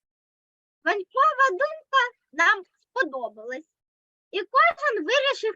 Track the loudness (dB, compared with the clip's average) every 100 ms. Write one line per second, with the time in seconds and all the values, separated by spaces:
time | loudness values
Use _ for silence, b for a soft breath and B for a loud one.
0 | _ _ _ _ _ _ _ _ -4 -4
1 | -4 2 2 4 2 2 -4 -6 -2 0
2 | 0 _ _ 0 2 2 -4 _ _ -4
3 | -4 -4 -10 -12 -14 -14 -14 _ _ _
4 | _ _ _ -8 -2 2 2 2 -2 -2
5 | -2 0 0 -2 -6